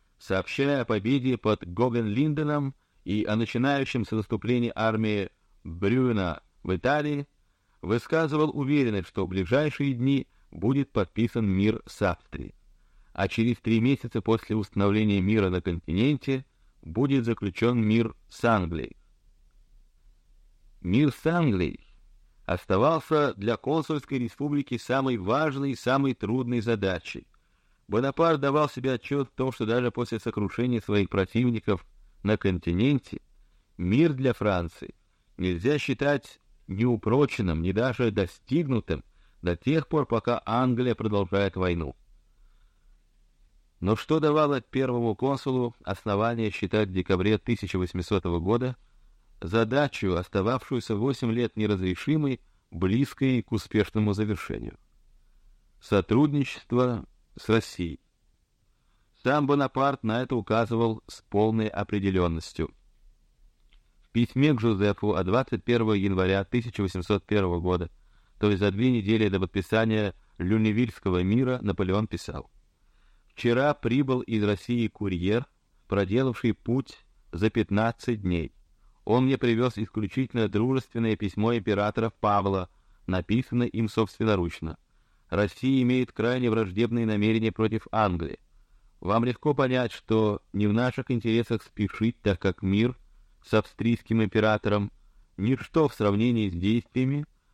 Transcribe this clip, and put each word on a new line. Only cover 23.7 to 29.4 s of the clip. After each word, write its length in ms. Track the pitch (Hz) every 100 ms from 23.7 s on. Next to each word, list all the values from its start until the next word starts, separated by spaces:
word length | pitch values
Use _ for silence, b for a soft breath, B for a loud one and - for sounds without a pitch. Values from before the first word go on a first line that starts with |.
| 160 151 151 - 135
республики 580 | 117 - 143 147 135 120
самой 400 | - 135 135 120
важной 540 | 92 131 156 135 139
и 40 | 123
самой 380 | - 135 139
трудной 460 | 120 104 123 120 120
задачей. 680 | 110 110 95 87 - - - _ _ _ _ _ -
Бонапарт 520 | 101 135 139 165 156
давал 280 | 139 147 147
себе 240 | - 131
отчёт 360 | 127 - 143 131
в 40 |
том, 200 | -